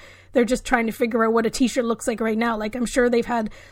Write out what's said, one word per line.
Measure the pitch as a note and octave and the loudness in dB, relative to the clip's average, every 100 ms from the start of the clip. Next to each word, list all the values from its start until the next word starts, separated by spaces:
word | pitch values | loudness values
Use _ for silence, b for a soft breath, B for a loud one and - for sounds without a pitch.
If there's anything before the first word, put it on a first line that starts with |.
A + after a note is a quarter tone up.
| B B B | B B B
they're | C#4 A#3 | 0 2
just | B3 - | 0 0
trying | B3 A3+ | 0 0
to | |
figure | - A#3+ A#3 A3+ | 0 0 2 2
out | |
what | A3+ A3+ | 2 0
a | |
t-shirt | - B3+ C4+ | 0 0 0
looks | A#3 A3+ - | -2 -2 -4
like | A3 | -2
right | A3+ A3 | -2 0
now. | A#3 A3+ | -2 -2
Like, | G#3+ B3 | -4 -4
I'm | A#3 | -2
sure | - A#3+ | 2 2
they've | A#3+ A#3 | 2 0
had | A#3+ G#3+ B B | -2 -4 B B